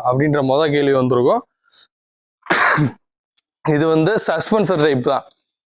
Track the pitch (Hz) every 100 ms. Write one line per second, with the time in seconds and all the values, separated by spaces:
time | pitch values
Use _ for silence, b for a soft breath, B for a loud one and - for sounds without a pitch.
0 | 123 127 151 147 131 139 160 143 143 135
1 | 127 123 131 233 - _ B B B _
2 | _ _ _ _ - - - - 135 -
3 | _ _ _ _ _ _ - 151 160 160
4 | 160 220 - 165 - 220 190 170 151 131
5 | 135 131 - _ _ _